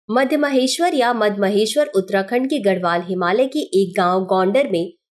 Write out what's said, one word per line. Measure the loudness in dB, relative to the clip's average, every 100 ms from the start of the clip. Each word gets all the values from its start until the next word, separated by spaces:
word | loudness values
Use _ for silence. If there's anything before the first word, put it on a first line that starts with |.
| -4
मध्य | 0 2 0
महेश्वर | 2 2 0 0 0
या | 0 0
मध्य | 2 0 0
महेश्वर | 0 0 0 0 0 0
उत्तराखंड | 0 -2 0 -2 -2
के | 0
गढ़वाल | 0 0 0 -2
हिमालय | -2 -2 0 2 0
के | -2 -2
एक | 0 0 0
गांव | 0 0 0
गोंडर | 0 2 2 0
में | -2 -4 -10 _